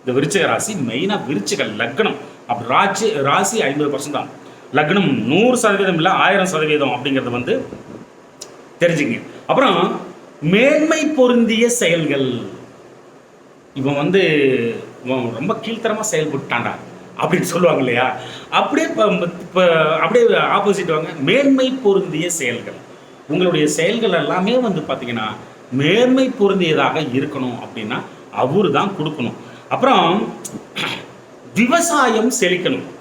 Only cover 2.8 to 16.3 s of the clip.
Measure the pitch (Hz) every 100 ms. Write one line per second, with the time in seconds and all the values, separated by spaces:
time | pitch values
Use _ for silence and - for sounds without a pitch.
2.8 | 196 196 220 147 135 170 202 226 143 147
3.8 | 147 135 - 127 - - - - - 135
4.8 | 151 196 165 117 110 160 240 240 220 196
5.8 | 190 165 175 156 160 196 185 160 156 147
6.8 | 135 123 135 135 120 120 139 262 - -
7.8 | - - - - - - - - - -
8.8 | 170 160 123 110 - - - 208 262 170
9.8 | 185 - - - - - 151 196 269 302
10.8 | 311 311 285 - 247 233 220 220 233 -
11.8 | 180 165 147 139 131 117 101 - - -
12.8 | - - - - - - - - - 139
13.8 | 135 143 160 190 175 151 135 123 117 107
14.8 | - - 123 131 117 113 180 214 214 220
15.8 | 226 214 - 156 151